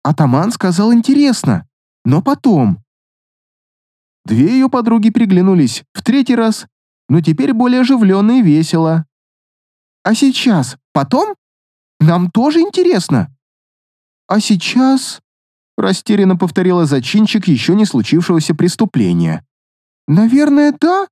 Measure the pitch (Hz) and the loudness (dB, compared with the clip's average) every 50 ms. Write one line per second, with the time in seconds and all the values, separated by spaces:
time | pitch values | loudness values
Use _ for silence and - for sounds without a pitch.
0 | _ 139 151 - 160 131 120 143 175 220 240 - - 185 175 175 208 226 240 233 | _ -4 0 0 0 0 2 0 -2 -4 -4 -4 -4 -2 -2 0 0 2 2 2
1 | 226 - 277 285 294 277 226 - - - 107 85 - _ _ _ _ _ _ _ | 2 2 0 2 2 0 0 -2 -2 -2 -2 -2 -6 _ _ _ _ _ _ _
2 | _ 123 135 151 - 269 285 285 - 277 202 151 123 104 87 - _ _ _ _ | _ 0 0 0 0 -2 -6 -2 0 0 2 2 2 0 -2 -4 _ _ _ _
3 | _ _ _ _ _ _ _ _ _ _ _ _ _ _ _ _ _ _ _ _ | _ _ _ _ _ _ _ _ _ _ _ _ _ _ _ _ _ _ _ _
4 | _ _ _ _ _ - 110 117 139 185 247 262 262 254 - 254 226 233 226 233 | _ _ _ _ _ -4 0 2 2 2 2 2 0 2 0 -2 0 0 0 2
5 | 208 226 214 - 226 196 190 180 185 190 190 175 143 113 - - - _ _ - | 2 0 0 0 0 2 2 2 2 2 2 2 2 0 -2 -8 -16 _ _ -6
6 | - - 240 277 254 - 247 226 226 226 214 - - _ _ _ _ _ _ _ | -4 0 0 0 0 0 0 0 0 -2 -2 -4 -10 _ _ _ _ _ _ _
7 | _ - 131 170 156 160 156 147 131 277 254 220 247 247 247 254 254 240 277 240 | _ -2 0 0 0 0 -2 0 -2 -2 0 0 0 0 2 0 2 0 2 2
8 | 220 190 190 196 202 220 247 262 226 165 147 156 160 - - 165 160 160 160 165 | 2 2 2 2 2 2 2 2 2 2 2 2 0 0 -2 -2 0 0 0 -2
9 | 156 _ _ _ _ _ _ _ _ _ _ _ _ _ _ _ _ _ _ _ | -4 _ _ _ _ _ _ _ _ _ _ _ _ _ _ _ _ _ _ _
10 | _ - 220 226 285 269 254 - - 254 208 160 127 - - _ _ _ _ 147 | _ -4 0 2 0 0 0 0 -2 0 0 0 -2 -4 -10 _ _ _ _ -8
11 | 139 - - 269 415 427 381 _ _ _ _ _ _ _ _ _ _ _ _ _ | -4 -2 -2 -2 -2 -4 -6 _ _ _ _ _ _ _ _ _ _ _ _ _
12 | 156 160 170 175 180 175 - 220 247 302 302 339 330 403 - 370 359 349 339 185 | 0 0 2 0 -2 -2 -2 0 0 2 2 0 0 0 -2 -2 0 0 0 -2
13 | 165 - 143 113 87 - _ _ _ _ _ _ _ _ _ _ _ _ _ _ | -2 -2 -2 -2 -2 -6 _ _ _ _ _ _ _ _ _ _ _ _ _ _
14 | _ _ _ _ _ _ 180 214 202 - 214 170 - - - 247 262 262 269 262 | _ _ _ _ _ _ -2 -2 0 0 -2 -2 -2 -4 -2 0 2 2 0 0
15 | - - - - _ _ _ _ _ _ _ _ _ _ _ - - 190 190 - | -4 -8 -14 -18 _ _ _ _ _ _ _ _ _ _ _ -4 -2 -2 -2 -4
16 | - - 208 202 196 190 180 170 185 170 - 190 180 180 180 175 165 139 143 131 | -2 -2 0 2 2 2 2 0 -2 -4 -2 -2 -2 0 0 0 0 0 -2 -4
17 | 123 - - 214 214 202 - 214 - 185 151 117 - - 180 208 214 - - 123 | -4 -2 0 0 0 0 -2 -2 0 0 -2 0 0 0 0 0 0 0 0 -4
18 | 104 - 147 165 175 - 175 165 151 - 170 147 - 180 - - 226 190 - - | -2 0 -2 -2 0 0 -2 -2 0 -2 -2 -2 -2 -2 0 -2 -4 -2 -2 -2
19 | 104 90 87 85 85 82 80 - _ _ _ _ _ _ _ _ _ _ _ _ | 0 0 0 0 0 -2 -4 -6 _ _ _ _ _ _ _ _ _ _ _ _
20 | _ - 143 180 220 226 247 285 302 294 285 294 294 294 285 - - 330 359 392 | _ 0 2 2 2 2 2 2 2 2 2 2 2 2 0 0 -2 0 0 -2
21 | 392 - | -4 -8